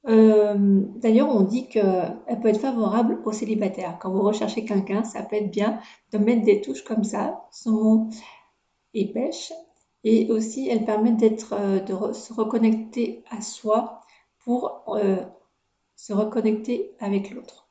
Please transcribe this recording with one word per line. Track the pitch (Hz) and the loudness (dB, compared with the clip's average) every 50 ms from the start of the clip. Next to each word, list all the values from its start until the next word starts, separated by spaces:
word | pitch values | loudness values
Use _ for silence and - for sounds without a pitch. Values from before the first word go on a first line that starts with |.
| - | 2
Euh, | 254 226 220 220 220 214 214 208 208 208 202 202 202 196 190 - - - | 6 6 8 8 8 8 6 4 4 2 2 4 6 6 4 2 0 -6
d'ailleurs, | - - 226 220 247 294 311 | -2 2 4 4 6 4 4
on | 262 208 | 4 4
dit | 190 190 226 254 262 | 4 2 2 -4 -6
qu'elle | - - 220 202 190 185 180 175 - - - - - 240 - | -2 0 2 2 2 2 0 -2 -4 -8 -12 -6 -6 -6 0
peut | - | 2
être | 220 208 - | 0 2 2
favorable | 277 269 240 226 214 196 202 240 233 247 - - - | 0 -2 -2 0 0 0 2 2 2 2 0 -2 -4
aux | 220 | -6
célibataires. | 214 - 220 208 220 208 208 190 - 185 185 185 170 - | -6 -6 -4 -4 -2 -2 -2 -4 -4 -6 -8 -8 -10 -8
Quand | - 190 | -8 -4
vous | 190 196 196 | -2 0 0
recherchez | 208 214 - 220 202 - 226 214 | 0 0 0 -4 -4 -4 -6 -6
quelqu'un, | - 208 196 190 - 196 214 226 | -2 -2 -2 -2 -2 -4 -4 -4
ça | - - 233 | -6 -8 -12
peut | - - 214 | -10 -6 -4
être | 214 208 185 | -4 -4 -4
bien | - 202 202 226 220 226 - - - _ _ _ | -2 -2 -2 -2 -2 -6 -12 -18 -20 _ _ _
de | - | -2
mettre | 208 208 226 247 226 202 | 0 2 2 2 4 4
des | 208 202 208 | 4 4 4
touches | - - 269 - - | 2 -6 -8 -10 -8
comme | - 226 220 196 | -4 -2 -2 -2
ça, | - - - - - - - - _ | -2 -4 -4 -4 -6 -6 -10 -16 _
saumon | _ - - 226 220 214 220 220 220 220 226 - - - - - - _ _ _ _ _ _ _ _ _ _ _ - | _ -10 -2 -2 0 2 4 4 4 4 2 0 -8 -14 -18 -20 -20 _ _ _ _ _ _ _ _ _ _ _ -4
et | 220 185 - - | -4 -4 -2 -2
pêche. | 220 262 320 349 - - - - - - _ _ _ _ _ _ _ - | -4 -4 -4 -6 -8 -12 -14 -16 -18 -18 _ _ _ _ _ _ _ 0
Et | 220 226 220 - 220 | 2 2 4 4 2
aussi, | 233 220 220 - - 269 269 | 0 -2 -2 -6 -8 -6 -4
elles | 247 240 214 214 | -2 -2 -2 -2
permettent | - 214 220 220 240 226 | -2 0 0 2 2 2
d'être, | 220 233 220 220 - - - 208 | 4 2 2 2 0 -8 -8 -6
euh, | 202 202 196 196 190 | -4 -2 0 -2 -2
de | 196 - 190 | -2 -4 -6
re-, | 185 214 214 - | -6 -6 -6 -8
se | - - - - | -10 -14 -10 -4
reconnecter | - 220 220 254 226 226 220 220 220 - - - 247 233 - - - - - | -4 -4 -2 0 2 2 2 2 0 -4 -8 -6 -6 -6 -6 -6 -12 -16 -16
à | 233 214 | -14 -12
soi | - - - - - 214 214 226 - - - - _ _ _ _ _ _ _ _ | -12 -12 -14 -8 -2 0 0 0 0 -4 -12 -18 _ _ _ _ _ _ _ _
pour, | _ 240 240 254 - - - - - | _ -4 -2 -2 -2 -6 -10 -10 -10
euh, | 220 214 214 208 190 190 180 175 - - _ _ _ _ _ _ _ _ _ _ _ _ | -6 -4 0 0 0 0 -2 -4 -10 -18 _ _ _ _ _ _ _ _ _ _ _ _
se | - - - 208 | -20 -12 -4 -2
reconnecter | 202 214 214 - 226 226 220 214 214 - - 240 - - - - _ | -2 -2 0 -2 0 0 0 0 0 -2 -4 -4 -4 -6 -8 -10 _
avec | 214 196 202 196 196 - | -6 -2 -2 -2 -4 -6
l'autre. | - 254 - - - _ _ _ | -14 -16 -18 -20 -20 _ _ _